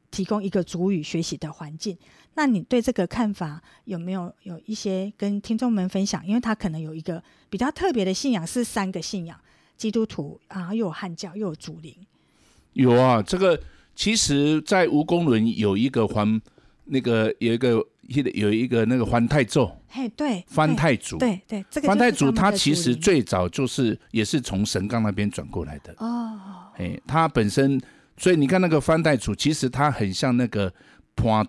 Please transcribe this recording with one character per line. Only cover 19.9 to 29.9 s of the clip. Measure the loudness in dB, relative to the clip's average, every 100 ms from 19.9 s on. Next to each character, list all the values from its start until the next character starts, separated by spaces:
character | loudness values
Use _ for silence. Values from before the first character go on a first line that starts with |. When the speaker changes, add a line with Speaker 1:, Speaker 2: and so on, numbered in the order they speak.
| -8 -8
Speaker 1:
对， | -4 -4 -4 -4
Speaker 2:
番 | 0 2
太 | 2 2 0
祖。 | -2 -2
Speaker 1:
对， | -2 -2 -6
对， | -10 -8
这 | -2
个 | 2
就 |
是 |
他 |
们 | 4
的 | 4
祖 | 4
灵。 | 2
Speaker 2:
番 | 4
太 | 2
祖 |
他 |
其 | 2 2
实 | 2 0 2
最 | 4 4
早 | 2 0 0
就 | -2 -2
是， | 0 0 0 -4
也 | -2
是 | 0 0
从 | -2 -2
神 | -2 -2 -2
冈 | 0
那 | 0
边 | 0 -2
转 | -4 -8
过 | -8 -8
来 | -10
的。 | -16 -10
Speaker 1:
哦。 | -6 -6 -8 -12 -16 -18 -18
Speaker 2:
嘿， | -10 -8 -8 -2
他 | 0 2
本 | 2 2
身， | 2 2 2 -4 -16 _ -2
所 | 2
以 | 4
你 | 4
看 | 4
那 | 4
个 | 2
番 | 2 2
太 | 2
祖， | 2 0
其 | -2 -2
实 | 0 -2
他 | 2 0